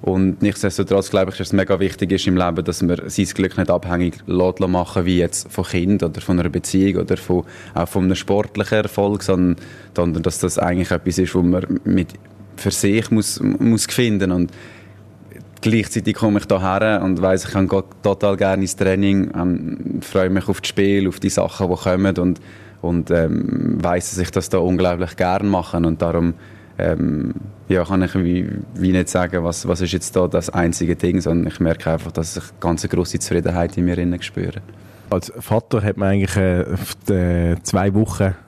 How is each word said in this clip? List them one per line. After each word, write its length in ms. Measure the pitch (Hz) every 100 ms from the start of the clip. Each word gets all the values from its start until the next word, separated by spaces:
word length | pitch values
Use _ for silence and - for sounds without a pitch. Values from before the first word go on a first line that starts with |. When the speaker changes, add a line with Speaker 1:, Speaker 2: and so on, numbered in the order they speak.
Speaker 1:
Und 400 | - 92 95 -
nichtsdestotrotz, 640 | 104 101 101 90 95 98 95
glaube 220 | 95 95
ich, 80 | -
dass 80 | 95
es 60 |
mega 260 | 98 92 95
wichtig 320 | 98 - 92
ist 140 | 95 -
im 100 | 90
Leben, 260 | 90 85
dass 200 | 85 85
man 180 | 87 87 73
sein 200 | - 95
Glück 300 | - 92 -
nicht 140 | 92
abhängig 480 | 87 90 87 90 - -
lässt 340 | 90 90 90
machen, 460 | 92 90 87 - 87
wie 120 | 87
jetzt 320 | 85 - -
von 140 | -
Kind 380 | 90 92 90 101
oder 180 | 85 78
von 180 | - 90
einer 120 | 85
Beziehung 500 | 85 - 95 98 90
oder 160 | 87 92
von, 280 | - 90 - - -
auch 160 | - 85
von 160 | 98
einem 120 | 92 95
sportlichen 640 | - 98 104 104 98 110
Erfolg, 440 | 104 - 101 104
sondern, 420 | - 92 90 82 - - - -
sondern 260 | 85 80
dass 180 | 82 -
das 180 | 90 -
eigentlich 320 | 87 87 87
etwas 280 | - 92 87
ist, 160 | 90
wo 60 | 95
man 400 | 87 90 - 90
mit 240 | - 92 90 - - - - -
für 160 | 101
sich 380 | - 101 107 110
muss, 300 | 110 101 -
muss 460 | 101 101 117 110 -
finden. 440 | - 120 104 95
Und 200 | 90 85 - - - - - - - - - - -
gleichzeitig 540 | 113 113 98 117 101 107
komme 240 | 110 101
ich 60 | -
da 140 | 95
her 400 | 92 95 107 104
und 200 | 95 90
weiss, 220 | 92 95 -
ich 60 |
kann 140 | 95 92
go-, 180 | 98 - -
total 340 | 104 98 104 98
gerne 260 | 98 95
ins 140 | 95 -
Training, 540 | 95 95 98 98 92
ähm, 680 | - 90 85 80 - - -
freue 260 | - 98 92
mich 200 | 95 90
auf 120 | 95
das 80 | -
Spiel, 400 | - 98 101 98
auf 100 | -
die 120 | 98
Sachen, 400 | - 92 - 92
die 60 | 90
kommen 420 | 95 92 98 90
und, 220 | 90 85 - - - -
und, 300 | 85 87 80
ähm, 680 | 87 80 78 - - 78 -
weiss, 300 | 85 90 -
dass 80 | 92
ich 140 | 87
das 160 | 98 90
da 100 | 92
unglaublich 580 | 90 90 92 87 90 -
gern 320 | 90 95 101
mache 280 | 95 87 87
und 260 | 82 80
darum, 320 | 85 82 85 82 - - - -
ähm, 560 | 82 80 - 73 - - 104 - -
ja, 160 | 92
kann 180 | 87 95
ich 120 | 92 95
wie, 320 | 87 90 90 69 -
wie 180 | - 92
nicht 160 | 92 85
sagen, 360 | 92 90 92
was, 240 | 85 85 -
was 120 | 85
ist 120 | 90
jetzt 240 | 90 - 98
da 100 | 90
das 240 | 85 85
einzige 460 | 90 85 85 85 85
Ding, 240 | 87 90
sondern 260 | 85 85 85
ich 140 | -
merke 320 | 87 - -
einfach, 180 | 92 -
dass 260 | 87 80 -
ich 60 | - -
ganz 240 | 87 80
eine 80 | -
grosse 300 | - 85 -
Zufriedenheit 580 | - 85 82 87 85 -
in 60 |
mir 120 | 90 87
innen 220 | 87 87
spüre. 420 | - - 92 - - - - - -
Speaker 2:
Als 220 | 95 - -
Vater 440 | - 110 - 117
hat 140 | 101 95
man 120 | 98
eigentlich, 280 | 98 95 -
äh, 280 | 95 90 -
auf 240 | 92 - - -
die, 40 |
äh, 440 | 98 90 87 85 85
zwei 320 | - 98 101
Wochen 400 | 98 - - 98 90